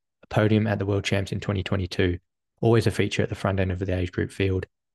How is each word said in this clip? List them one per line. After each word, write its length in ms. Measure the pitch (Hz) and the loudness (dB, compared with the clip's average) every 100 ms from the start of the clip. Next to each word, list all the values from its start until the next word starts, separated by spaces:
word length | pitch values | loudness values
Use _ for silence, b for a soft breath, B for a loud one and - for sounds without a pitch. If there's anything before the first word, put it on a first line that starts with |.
| _ _ | _ _
a 20 | _ | _
podium 400 | - 107 107 107 | 0 4 4 2
at 140 | 101 | 0
the 60 | 101 | 0
World 180 | 101 | 0
Champs 260 | - 98 98 | 0 -2 -2
in 80 | 98 | -4
twenty 240 | - 98 | -4 -4
twenty-two, 560 | 92 95 92 - 92 87 - _ _ _ | -2 -2 -2 0 0 0 -8 _ _ _
always 280 | 117 113 104 | 4 4 4
a 20 | |
feature 320 | - 98 - | 0 0 0
at 60 | 107 | -2
the 80 | 101 | -2
front 240 | 104 95 | -2 0
end 100 | 92 | 0
of 80 | 90 | -2
the 180 | 98 92 | -2 -2
age 140 | 90 | -2
group 220 | - 92 | -2 -4
field, 340 | - 98 95 - _ _ | -2 -2 -2 -4 _ _